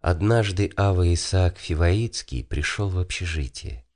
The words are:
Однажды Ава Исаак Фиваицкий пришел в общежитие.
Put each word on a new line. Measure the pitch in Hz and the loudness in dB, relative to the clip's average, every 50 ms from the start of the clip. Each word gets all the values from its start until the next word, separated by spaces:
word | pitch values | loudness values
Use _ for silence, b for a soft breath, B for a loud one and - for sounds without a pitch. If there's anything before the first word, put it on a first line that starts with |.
| - 90 | 2 0
Однажды | 90 80 92 104 117 117 110 101 92 92 101 - - | 0 2 2 2 4 2 2 0 0 -2 -2 -2 0
Ава | - 98 101 95 90 90 87 | 0 2 2 4 4 4 4
Исаак | 87 85 - - - 95 92 87 - - | 2 2 0 0 2 2 2 2 0 -2
Фиваицкий | - - 85 78 87 85 90 104 117 113 - - - - - 62 | -6 -4 0 2 4 4 4 2 0 -4 -6 -10 -12 -8 -8 -8
пришел | - - - 71 73 - - - 101 98 | -6 -4 -4 -4 -2 -4 -2 -2 -4 -2
в | 92 92 | 0 -2
общежитие. | 90 90 - - 90 85 82 80 69 62 - - - - 65 - - _ _ | -2 -2 -4 -6 -4 -4 -2 -4 -4 -4 -8 -12 -12 -12 -12 -12 -14 _ _